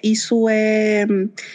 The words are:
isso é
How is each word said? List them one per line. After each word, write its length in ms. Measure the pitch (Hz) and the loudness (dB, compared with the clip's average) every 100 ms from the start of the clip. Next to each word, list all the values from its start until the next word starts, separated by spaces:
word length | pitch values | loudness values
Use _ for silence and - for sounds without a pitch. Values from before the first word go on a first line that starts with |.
isso 460 | 214 220 - 233 220 | 0 0 0 0 2
é 560 | 220 214 214 214 214 208 196 196 - - | 2 2 2 2 0 0 0 -2 -8 -18